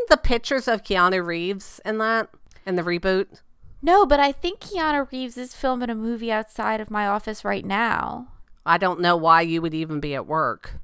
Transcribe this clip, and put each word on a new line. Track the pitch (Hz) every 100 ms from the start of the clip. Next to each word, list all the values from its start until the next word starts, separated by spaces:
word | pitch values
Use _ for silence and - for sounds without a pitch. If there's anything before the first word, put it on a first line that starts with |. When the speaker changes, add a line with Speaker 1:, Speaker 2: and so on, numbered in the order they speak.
| -
Speaker 1:
the | 294
pictures | - 233 - 269 247
of | 214
Keanu | - 185 180 190
Reeves | 175 170 175 196 - -
in | 208 220
that, | 220 226 - - - - 190
in | 180
the |
reboot? | 170 175 190 190 202 - _ _ - -
Speaker 2:
No, | 302 392 277
but | 285
I | 277
think | - 349 415
Keanu | - 381 311 285 269
Reeves | 262 254 247
is | 254
filming | - 262 247 240
a | 220
movie | 226 226 233
outside | 220 220 - 214 220
of | 214
my | 208 202
office | 208 220 208
right | 202 202
now. | 196 202 233 - - - 247 - - - 165
Speaker 1:
I | 170
don't | 185 170
know | 175 170
why | 160 165
you | 170 165
would | 165
even | 160 160 151
be | 147
at | 135 -
work. | 156 131 107 - -